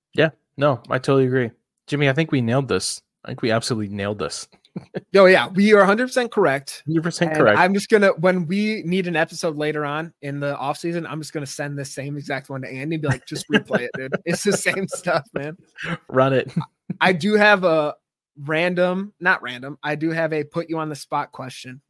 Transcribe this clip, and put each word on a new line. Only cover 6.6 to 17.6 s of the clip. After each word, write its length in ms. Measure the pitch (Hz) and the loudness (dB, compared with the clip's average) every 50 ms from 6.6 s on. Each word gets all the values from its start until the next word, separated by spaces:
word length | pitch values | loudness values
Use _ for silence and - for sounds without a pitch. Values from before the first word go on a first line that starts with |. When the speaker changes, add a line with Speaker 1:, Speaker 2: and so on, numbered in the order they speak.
| 139 - - - - 147 | -4 -10 -16 -12 -6 -4
Speaker 1:
Hundred 160 | 160 165 156 | -2 -2 -2
percent 280 | 175 - - 175 160 | -2 -2 -2 -2 0
Speaker 2:
And 80 | 156 156 | 2 4
Speaker 1:
correct. 200 | 147 110 104 147 | 6 6 6 6
Speaker 2:
I'm 160 | 175 185 196 | 6 4 4
just 140 | 202 - - | 0 0 2
gonna, 200 | 226 208 202 196 - - | 4 4 6 4 2 4
when 300 | 160 185 180 185 170 151 | 2 2 2 2 0 -2
we 340 | 185 202 208 214 220 208 - | -2 -2 0 -2 -2 -4 -4
need 200 | 165 180 190 180 175 | -2 -2 -2 -2 0
an 80 | 175 | 0
episode 400 | 156 165 - 175 156 - 170 151 | 0 -2 -2 -4 -6 -4 -4 -2
later 300 | 147 151 151 151 151 151 | -2 -2 -2 -2 -2 -4
on 260 | 143 147 156 165 170 _ _ - | -4 -4 -6 -6 -8 _ _ -10
in 160 | 143 139 143 | -8 -6 -4
the 160 | 143 143 143 | -4 -4 -4
offseason, 500 | - 131 143 147 - - 170 170 175 165 - | -4 -4 -6 -6 -4 -4 -6 -4 -4 -6 -6
I'm 140 | 139 156 | -8 -10
just 100 | 151 - | -10 -8
gonna 140 | - 156 143 | -8 -8 -8
send 320 | 139 - - 147 143 143 143 | -8 -8 -8 -8 -8 -6 -8
this 160 | 139 135 - | -10 -10 -10
same 240 | - 131 143 143 147 | -10 -8 -8 -8 -10
exact 320 | 139 139 143 131 135 - | -6 -4 -6 -6 -6 -6
one 120 | 139 135 131 | -10 -10 -10
to 40 | - | -10
Andy 280 | 131 131 139 156 165 | -10 -8 -6 -4 -4
and 60 | 156 147 | -4 -2
be 40 | 143 | -2
like, 180 | 127 - - - | -4 -4 -6 -12
"Just 200 | 156 - - - | -12 -10 -6 -2
replay 320 | 294 - - - 127 123 | -2 -2 0 0 -4 -4
it, 100 | 123 120 - | -4 -4 -8
dude. 180 | - 131 131 - - - | -8 -8 -6 -6 -6 -4
It's 180 | 170 165 - - | -4 -4 -2 0
the 80 | 202 190 | 0 0
same 340 | - - 185 165 190 196 - | 0 0 -2 -2 -2 -4 -6
<laughs> 20 | |
stuff, 380 | - - - 180 165 165 139 _ - | -8 -8 -4 -2 -2 -2 -2 _ -10
man." 240 | - 139 151 165 - _ _ _ - - - 170 - _ - | -8 -8 -8 -10 -14 _ _ _ -12 -8 -8 -8 -8 _ -2
Speaker 1:
Run 240 | - 131 131 135 135 | 2 4 4 4 4
it. 180 | 127 - - - 170 - - _ _ _ - - - | 0 0 -2 -4 -6 -6 -6 _ _ _ -10 -4 0
Speaker 2:
I 140 | 160 185 190 | 2 2 2
do 220 | 156 143 208 214 | 2 0 2 4
have 280 | 208 208 214 208 196 | 6 8 6 6 6